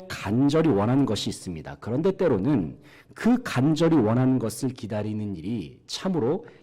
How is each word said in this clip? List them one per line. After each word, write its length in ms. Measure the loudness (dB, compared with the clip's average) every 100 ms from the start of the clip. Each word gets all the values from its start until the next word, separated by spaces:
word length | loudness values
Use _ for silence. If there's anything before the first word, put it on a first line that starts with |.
| -4
간절히 600 | -10 -2 2 4 4 4
원하는 380 | 4 2 2 2
것이 240 | 0 -4
있습니다. 460 | -8 -10 -10 -12 -12
그런데 380 | -6 -2 0 0
때로는 640 | 2 2 2 0 -2 -8 -20 -20 -20
그 280 | -2 2 2
간절히 520 | 2 0 2 4 4 4
원하는 440 | 4 4 4 2
것을 300 | 0 -4 -6
기다리는 640 | -6 -6 -6 -4 -4 -6 -6
일이 440 | -6 -6 -8 -14 -14
참으로 580 | -8 -4 0 0 -2 -6 -20